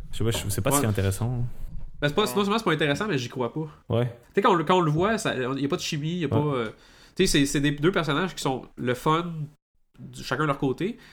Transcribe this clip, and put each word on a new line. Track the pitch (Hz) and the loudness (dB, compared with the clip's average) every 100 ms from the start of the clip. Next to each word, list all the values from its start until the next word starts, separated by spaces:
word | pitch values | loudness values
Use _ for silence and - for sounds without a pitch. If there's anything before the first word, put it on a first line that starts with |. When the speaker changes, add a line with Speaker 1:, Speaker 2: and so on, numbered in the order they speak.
| - | -8
Speaker 1:
je | - | -2
sais | |
pas, | 110 | 0
je, | 110 101 | 0 -2
c'est | 101 | -2
pas | 110 | 0
Speaker 2:
Ouais. | 139 | 2
Speaker 1:
si | 120 | 2
intéressant, | 101 95 95 113 123 | 0 0 0 -2 -2
hein. | 123 - - - - - | -4 -4 -8 -6 -8 -4
Speaker 2:
Ben, | 147 | -2
c'est | 151 | 0
pas, | |
Speaker 3:
Ouais. | 208 202 | 0 0
Speaker 2:
non | |
seulement | 202 220 | 0 0
c'est | |
pas | 208 | 0
intéressant, | 156 151 143 214 | 0 0 0 -2
mais | 170 | -2
j'y | 120 | -4
crois | - 117 | -4 -6
pas. | 151 156 - - | -4 -10 -12 -2
Speaker 1:
Ouais. | 113 123 | 0 0
Speaker 2:
Tu | - - - | -4 -6 2
sais, | |
quand | 233 | 4
on | 175 | 4
le, | |
quand | 156 185 | 4 4
on | |
le | 160 | 4
voit, | 151 196 214 | 4 2 2
ça... | - 120 | 0 -2
y | 123 135 139 | -2 -2 -2
a | |
pas | 175 | -2
de | |
chimie, | - 156 147 180 | -4 -4 -4 -2
y | |
a | 156 | 0
Speaker 1:
Ouais. | |
Speaker 2:
pas, | - 147 131 | 0 0 0
euh, | 110 - - - - - | -4 -8 -20 -20 -8 0
tu | 190 | 2
sais, | 165 | 4
c'est, | 139 | 2
c'est | 156 | 2
des | 147 | 0
deux | 147 156 | 2 2
personnages | 196 156 143 185 - | 2 0 0 -2 -2
qui | |
sont | 147 131 - - | -2 -2 -4 -6
le | 123 | -2
fun, | 120 156 160 175 160 147 - _ _ _ - | 0 2 0 0 -6 -10 -12 _ _ _ -20
du, | 131 127 | -18 -14
chacun | - 127 | -2 2
de | 156 | 4
leur | 139 | 4
côté, | 139 123 185 240 - | 2 2 -2 -4 -12